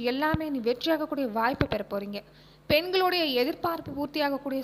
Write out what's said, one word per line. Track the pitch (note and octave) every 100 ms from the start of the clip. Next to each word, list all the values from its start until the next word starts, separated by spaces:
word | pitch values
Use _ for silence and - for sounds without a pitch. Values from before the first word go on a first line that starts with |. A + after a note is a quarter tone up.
| A#3+
எல்லாமே | C4 D#4 D#4+ D#4
நீ | C4+ A3+
வெற்றியாகக்கூடிய | B3 D#4+ D#4 D4+ C#4+ C4 G#3+
வாய்ப்பை | A3+ - -
பெற | G#3 G3
போறீங்க. | G3+ G3+ G3+ - - - - -
பெண்களுடைய | D4+ F4+ F#4 F#4 F4+ D#4+ B3
எதிர்பார்ப்பு | B3+ - E4+ E4 D4+ C#4
பூர்த்தியாகக்கூடிய | D4 D#4+ C#4+ C#4 C#4 C4+